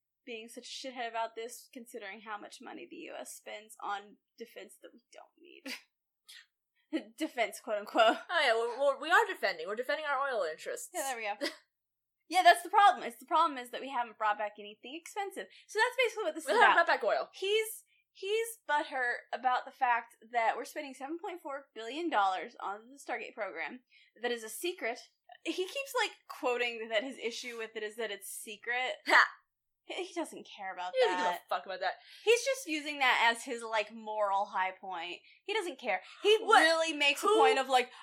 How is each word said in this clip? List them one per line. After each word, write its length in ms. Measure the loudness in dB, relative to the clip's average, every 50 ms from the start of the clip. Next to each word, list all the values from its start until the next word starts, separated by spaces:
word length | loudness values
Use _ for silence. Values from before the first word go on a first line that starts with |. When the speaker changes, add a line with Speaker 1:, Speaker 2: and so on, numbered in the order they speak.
| _ _ _ _ _
Speaker 1:
being 220 | -12 -12 -12 -12
such 160 | -14 -16 -16 -14
a 200 | -12 -12 -10 -10
shithead 220 | -10 -8 -8 -8 -6
about 260 | -4 -4 -6 -6 -6
this, 320 | -10 -12 -12 -12 -16 -20 _ _
considering 480 | -18 -16 -14 -14 -14 -14 -14 -14 -14
how 160 | -12 -12 -12
much 240 | -12 -12 -16 -18 -18
money 260 | -16 -16 -14 -16 -16 -16
the 60 | -16 -16 -14 -12
U 20 | -12 -12
S 140 | -12 -14 -16
spends 400 | -16 _ -14 -14 -14 -16 -20 -18 -12 -8
on 320 | -8 -8 -8 -8 -14 -20 _ _ _ _
defense 400 | -18 -18 -16 -16 -18 -18 -18 -20 _
that 100 | -20 -20 -20
we 80 | -20 _ _
don't 240 | -20 -20 -20 _ _
need. 260 | _ -20 -20 -20 -18 _ -14 -14 -14 -14 _ _ _ _ _ _ _ _ -20 -20 -20 -20 _ _ _ _ _ _ _ _ _
<laughs> 260 | -6 -6 -6 -8 _
Defense, 420 | -8 -8 -6 -2 -4 -4 -4 -4 -10
quote 180 | -8 -6 -6 -6
unquote. 360 | -6 0 4 6 6 6 6 2 -4 -2
Speaker 2:
Oh 100 | 0 2 4
yeah, 80 | 4 4
we're, 240 | 2 0 -2 -2 2
we're, 220 | 2 2 2 2
we 80 | 2 4
are 140 | 6 6 6
defending. 400 | 4 0 -2 -2 -2 0 -2 -6
We're 80 | -6 -4
defending 300 | -4 -2 -2 -2 -2 -2
our 100 | -2 -2 0 0 0
oil 140 | 0 0 -2 -2
interests. 400 | -4 -6 -8 -8 -8 -8 -10 -8 -6
Speaker 1:
Yeah, 80 | -4
there 160 | -4 -4 -4
we 60 | -4 -4
go. 240 | -6 -4 -4 -6 -6 -8
<laughs> 40 | -10 _ _ _ _ _ _ _ _ _ _ _ _ _
Yeah, 140 | _ 2 8
that's 220 | 10 10 8 8 4
the 60 | 4 6
problem. 300 | 8 8 8 8 6 -2
It's 140 | -8 -10 -12
the 60 | -4 2
problem 300 | 4 4 4 4 2 -4
is 100 | -8 -8
that 120 | -8 -8
we 80 | -8 -4
haven't 260 | -4 -4 -4 -6 -6
brought 220 | _ 0 0 0 0
back 140 | -2 -6 -6
anything 400 | -10 -16 -16 -16 -16 -16 -14 -14 -14
expensive. 460 | -14 -10 -8 -6 -6 -6 -8 -10 -12 -12 -16 -20 _
So 100 | -8 0
that's 160 | 0 0 0 2
basically 280 | 2 0 0 0 -2 -4
what 100 | -4 -4
this 120 | -4 -2
Speaker 2:
We 60 | 0 6
Speaker 1:
is 60 | 6
Speaker 2:
haven't 140 | 8 8 8
Speaker 1:
about. 140 | 6 4
Speaker 2:
brought 140 | 4 2 2
back 20 | 2
oil. 240 | 0 0 0 -2 -6 -8
Speaker 1:
He's, 460 | -6 -2 0 2 2 0 -2 -6 -12 -16 _ _ _ _ _ _
he's 340 | -10 -4 -2 -2 -2 -2 -4 -8 -12 _
butthurt 600 | -2 -2 -2 -2 -2 -4 -2 -2 -2 -4 -4 -6 _
about 340 | -10 -2 0 0 0 0 -2
the 60 | -6
fact 440 | -4 0 2 2 2 2 0 -6 -16 _ -16 -2 0
that 200 | 2 2 2 2
we're 80 | 0 -6
spending 300 | -8 -8 -10 -10 -10 -10
seven 240 | -12 -10 -10 -8 -8
point 200 | -8 -10 -10 -10 -10
four 220 | -10 -10 -10 -12 _ _
billion 340 | -12 -10 -8 -6 -4 -2 0
dollars 460 | 2 4 4 4 2 0 -4 -8 -10 -8 -8
on 160 | -8 -8 -8 -12 -20
the 80 | -20
Stargate 380 | -16 -8 -6 -6 -6 -6 -10 -8
program 460 | -8 -8 -8 -6 -6 -6 -8 -8 -12 _ _ _ _ _ _ _ -6 -4
that 80 | -4
is 120 | -4 -4 -6
a 60 | -10
secret. 480 | -10 -6 -6 -6 -6 -4 -4 -6 -6 -6 -12 _ _ _ _ -20 -20 -10 _
He 80 | -6 -4
keeps, 400 | -4 -4 -4 -6 -8 -8 -4 -2 -2
like, 120 | -2 -2 -4 -12 _
quoting 600 | -18 -12 -4 -2 -2 0 0 -2 -4 -4 -6 -6 -2
that 140 | -2 -2 -2
his 140 | -2 -8 -6 -6
issue 340 | -6 -6 -6 -10 -10 -8 -8
with 160 | -10 -10 -8
it 80 | -8 -8
is 120 | -8 -6
that 120 | -6 -6 -6
it's 180 | -8 -10 -10
secret. 680 | -12 -12 -12 -12 -12 -14 -10 -6 -4 -2 -2 -2 -4 -6 -6 _
Speaker 2:
Ha! 180 | 4 6 6 6 4 0 -10 _ _ _ _ _ _ _ _ _
Speaker 1:
He, 60 | -10 -8 -8 -8 -6
he 40 | -6
doesn't 320 | -8 -8 -8 -10 -16 -16 -18
care 240 | -16 -12 -10 -10 -8
about 200 | -8 -8 -2 2
Speaker 2:
He 80 | 2 2
doesn't 140 | 4 2 2
give 60 | 2
a 100 | 0 0
Speaker 1:
that. 80 | -2 -4
Speaker 2:
fuck 200 | _ -4 -4 -4
about 120 | -8 -8 -4
that. 200 | -2 -4 -4 -4 -12 -20 -20 -2 4
Speaker 1:
He's 160 | 4 4 4 4
just 220 | -2 -2 -4 -4
using 320 | -6 -6 -6 -6 -8 -2 2 2
that 240 | 4 4 6 4 4
as 120 | 4 2 -4
his, 180 | -8 -8 -8
like, 320 | -6 -2 -2 -2 -2 -2 -8
moral 520 | -12 -10 -8 -2 0 0 2 2 0 0 -2
high 240 | -2 -2 -2 -2 -4 -8
point. 400 | -10 -10 -8 -8 -8 -8 -10 -12 _ -20 -20 _ _
He 80 | -4 -4
doesn't 240 | -4 -4 -4 -8
care. 240 | -6 -4 -4 -4 -4 -6 -12 -16 0 4
He 100 | 4 4 4
Speaker 2:
What? 160 | 6 6 8 8 8
Speaker 1:
really 240 | 6 4 2 0 -2 0
makes 240 | 2 2 2 2 2
Speaker 2:
Who? 80 | 2 4
Speaker 1:
a 80 | 6
point 220 | 6 6 6 6 4
of, 80 | 2 4
like, 220 | 4 4 4 2 -6 -12